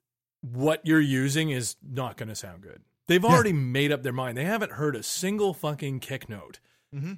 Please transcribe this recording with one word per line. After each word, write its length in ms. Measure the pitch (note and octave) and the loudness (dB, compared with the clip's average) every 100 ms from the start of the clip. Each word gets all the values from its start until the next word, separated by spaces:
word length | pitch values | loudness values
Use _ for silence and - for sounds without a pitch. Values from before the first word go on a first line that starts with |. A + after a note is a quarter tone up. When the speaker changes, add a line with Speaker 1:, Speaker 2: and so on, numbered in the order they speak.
| _ _ _ _ | _ _ _ _
Speaker 1:
what 420 | B2+ B2 D3 D#3+ D#3+ | -10 0 0 2 4
you're 140 | D#3+ | 4
using 500 | D3 C3 C#3 D3+ D#3 | 6 2 2 0 0
is 260 | B2+ A2+ - | -2 -4 -8
not 340 | C#3 C3 B2+ - | -10 -6 -6 -8
gonna 160 | A2 G#2 | -10 -10
sound 240 | F#2+ F2 | -14 -16
good. 200 | F2 - _ _ - | -20 -20 _ _ 2
They've 140 | F3+ | 4
Speaker 2:
Yeah. 60 | A3+ | 8
Speaker 1:
already 240 | B3+ A3 | 6 6
made 360 | D#3 B2+ C3+ D3 | 2 0 2 2
up 120 | C#3+ | 0
their 100 | B2+ | -2
mind. 240 | B2 B2+ A#2 | -4 -4 -4
They 80 | |
haven't 280 | E3 A3 G3+ | -2 -2 -4
heard 220 | A#2+ D3+ | -4 -2
a 80 | A#2+ | -2
single 520 | - - F#3 G#3+ G3+ | -4 -4 -2 0 0
fucking 460 | D#3 D3+ D3 C#3+ C3+ | 0 -4 -4 -4 -6
kick 280 | - C3+ - | -6 -10 -10
note 320 | G2+ - - _ _ _ | -14 -14 -20 _ _ _
Speaker 2:
Mm-hmm. 200 | C#3 D#3 | -10 -8